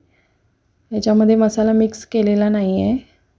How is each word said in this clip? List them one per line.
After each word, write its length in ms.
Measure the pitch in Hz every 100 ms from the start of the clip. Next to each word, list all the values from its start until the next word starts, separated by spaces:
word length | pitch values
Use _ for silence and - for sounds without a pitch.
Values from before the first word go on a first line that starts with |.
| _ _ _ _ _ _ _ _ _
याच्यामध्ये 440 | 214 214 214 220 220
मसाला 360 | 220 214 220
मिक्स 340 | 220 220 - -
केलेला 440 | 233 208 208 208
नाही 320 | 208 190 190
आहे. 160 | 196 254 - _ _